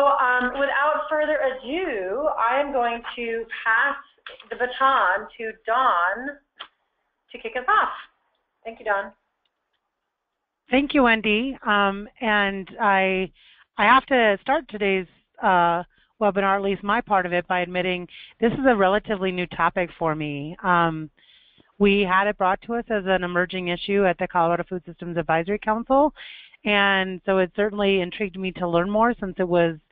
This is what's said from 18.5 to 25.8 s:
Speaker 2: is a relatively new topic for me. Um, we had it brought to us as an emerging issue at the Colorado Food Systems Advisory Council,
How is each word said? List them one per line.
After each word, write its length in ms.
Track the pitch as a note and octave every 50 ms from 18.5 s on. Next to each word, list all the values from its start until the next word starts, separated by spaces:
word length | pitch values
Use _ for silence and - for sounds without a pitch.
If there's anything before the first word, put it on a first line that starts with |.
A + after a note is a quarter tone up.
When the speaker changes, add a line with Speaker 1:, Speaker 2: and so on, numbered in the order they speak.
Speaker 2:
is 140 | - C#4+ C4 C4+
a 80 | A#3+
relatively 560 | G3+ F#3+ F#3 G3 G#3 - - A3 F#3 F#3+ F#3+
new 140 | F3+ F3+ F3+
topic 420 | - - - E3 E3+ - F#3+ F3+ D#3+ - -
for 160 | E3+ D#3+ D3+
me. 400 | D#3 D3+ D3+ C#3+ C#3+ C#3+ D3+ - -
Um, 460 | - F#3 F3+ E3+ E3+ E3 D#3+ D#3 D#3 D3+ _ _ _ _ _ _ _ _ _ _ _ _ _ -
we 240 | G3+ G3+ G3 G3+
had 240 | G3+ F3+ F#3 F#3+ G3+
it 100 | G#3 G3+
brought 240 | - G3 F#3 G3 -
to 120 | - - A#3
us 100 | A#3+ A#3 -
as 140 | A3+ G#3 F#3
an 180 | F#3+ F#3+ F3+ F3+
emerging 440 | F3 F3+ F3 F3+ F3 F#3 F#3 F3+ F3
issue 360 | F3 F3 - - G3 G3+ G3+
at 140 | F#3 E3+ -
the 100 | F#3 F3
Colorado 360 | - F3+ E3 E3 F3 F3 E3+ -
Food 140 | F#3+ F3+ -
Systems 320 | - E3 - F3 F3 E3+
Advisory 420 | E3+ D#3 D#3 D#3+ E3 E3+ F3+ G#3 G#3
Council, 560 | - G#3+ G#3+ A3+